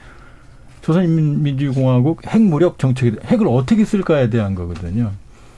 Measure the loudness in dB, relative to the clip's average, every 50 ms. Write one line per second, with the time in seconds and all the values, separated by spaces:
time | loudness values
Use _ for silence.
0 | -18 -20 -20 -20 -20 -20 -20 -20 -20 -20 -20 -20 -20 -20 -20 -12 -4 -2 0 0
1 | 2 2 0 0 0 0 0 0 -2 -2 -2 -2 -4 -2 -2 0 0 2 2 2
2 | 2 0 -2 -4 -6 -2 0 2 2 4 4 2 2 0 0 0 -2 -2 0 2
3 | 0 0 -2 -2 -2 0 0 2 2 2 2 0 2 2 2 2 2 0 0 -2
4 | 0 0 2 2 2 0 0 0 -2 -2 -4 -6 -6 -8 -8 -8 -8 -6 -4 -4
5 | -4 -4 -6 -10 -16 -20 -20 -20 -20 -20 -20